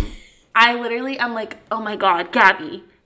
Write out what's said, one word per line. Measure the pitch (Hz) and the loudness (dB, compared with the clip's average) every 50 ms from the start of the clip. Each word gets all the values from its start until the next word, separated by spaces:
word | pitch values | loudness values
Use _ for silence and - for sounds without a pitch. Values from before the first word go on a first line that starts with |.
| - - - - - | -4 -4 -6 -14 -20
<laughs> | - _ _ _ _ _ | -20 _ _ _ _ _
I | 226 233 240 240 | 4 4 4 4
literally, | 240 240 233 233 233 254 269 269 262 | 0 -4 -4 -6 -4 -6 -6 -6 -6
I'm | 240 240 226 | -6 -6 -4
like, | 220 214 - - - - _ | -8 -8 -10 -12 -18 -10 _
"Oh | 214 220 | -6 -6
my | 220 214 208 | -6 -6 -6
God, | 185 196 190 175 170 180 180 - | 0 2 2 2 2 -2 -2 2
Gabby." | 240 214 190 - - 160 151 - - - _ _ _ _ | 6 6 6 6 4 -4 -10 -12 -14 -16 _ _ _ _